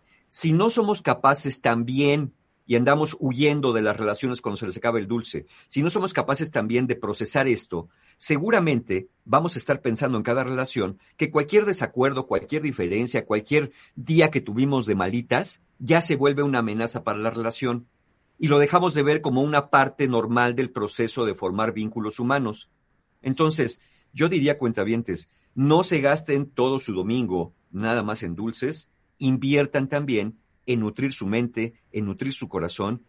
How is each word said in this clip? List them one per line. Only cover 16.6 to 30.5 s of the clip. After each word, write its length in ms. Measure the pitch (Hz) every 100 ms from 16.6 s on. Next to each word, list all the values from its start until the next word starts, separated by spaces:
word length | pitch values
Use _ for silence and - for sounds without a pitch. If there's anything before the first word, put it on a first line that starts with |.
| 113 107 117 117
para 140 | - 104
la 120 | 110
relación. 560 | 110 113 - 127 120 120 _ _ _ _ -
Y 100 | 151
lo 100 | 143
dejamos 340 | 143 180 180
de 100 | 151
ver 200 | 143 151
como 180 | 151 127
una 300 | 147 147 143
parte 360 | 143 131 - 135
normal 480 | 117 110 120 120
del 160 | 123 127
proceso 540 | - 104 - 113 -
de 100 | 113
formar 380 | 92 95 98 110
vínculos 480 | 110 107 113 104 -
humanos. 480 | 123 139 117 107 - _ _ _ _ _
Entonces, 580 | 131 131 156 156 117 - _ _ _
yo 160 | 139 165
diría, 300 | 175 139 147
cuentavientes, 720 | 123 113 98 113 113 87 - _ _
no 300 | - 143 160
se 160 | 185 160
gasten 480 | 139 156 156 139 143
todo 280 | - 127 135
su 120 | -
domingo 600 | 92 95 123 110 92 82 - _
nada 320 | 92 110 117
más 200 | 104 107
en 120 | 92
dulces, 560 | 85 113 - 131 156 - _ _ -
inviertan 720 | 135 127 135 143 143 143 135
también 480 | 147 143 110 104 - _